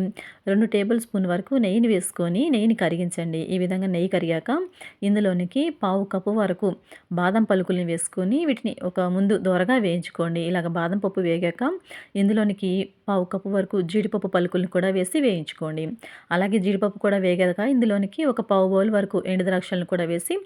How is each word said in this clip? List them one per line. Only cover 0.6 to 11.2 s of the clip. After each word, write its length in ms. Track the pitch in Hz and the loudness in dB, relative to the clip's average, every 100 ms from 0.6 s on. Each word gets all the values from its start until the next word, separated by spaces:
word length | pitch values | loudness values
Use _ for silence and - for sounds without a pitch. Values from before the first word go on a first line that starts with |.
| 220 | 2
టేబుల్ 320 | 208 202 233 | 2 2 0
స్పూన్ 280 | 226 196 180 | -2 -2 0
వరకు 260 | 175 - 269 | -2 0 0
నెయ్యిని 340 | 202 220 233 | 2 2 2
వేసుకొని 500 | 185 - - 170 185 330 | 2 0 -4 -2 0 2
నెయ్యిని 280 | 233 226 226 | 2 2 2
కరిగించండి. 640 | 170 170 175 175 165 160 - | 0 0 -2 -4 -4 -4 -2
ఈ 140 | 185 | -2
విధంగా 300 | 180 185 190 | 0 -2 -2
నెయ్యి 160 | 175 185 | 0 0
కరిగాక 400 | 180 170 160 - 302 370 - - - | 0 0 -2 -2 -2 -4 -12 -20 -4
ఇందులోనికి 640 | 202 208 202 180 180 269 330 320 | 0 2 2 0 -2 -2 -2 -2
పావు 260 | 196 196 202 | -2 -2 -2
కప్పు 280 | 190 202 214 | -4 -2 0
వరకు 340 | 190 175 196 - - - - | 0 0 -2 -4 -10 -20 -6
బాదం 340 | 175 180 220 214 | 0 2 2 2
పలుకుల్ని 400 | 190 175 180 170 | 2 0 -2 -2
వేసుకొని 540 | 165 - - 185 277 330 | -4 -6 -4 0 0 0
వీటిని 300 | 226 214 - | -2 -4 -6
ఒక 160 | 180 185 180 | -6 -2 0
ముందు 280 | 185 196 208 | 2 2 2
దోరగా 400 | 185 180 185 254 | 2 2 2 2
వేయించుకోండి. 680 | 196 170 - - 170 170 170 | 2 -2 -4 -4 -2 -2 -2
ఇలాగ 200 | 180 170 | -2 -2
బాదం 280 | 170 170 202 196 | -2 -2 0 -2
పప్పు 160 | 196 | -2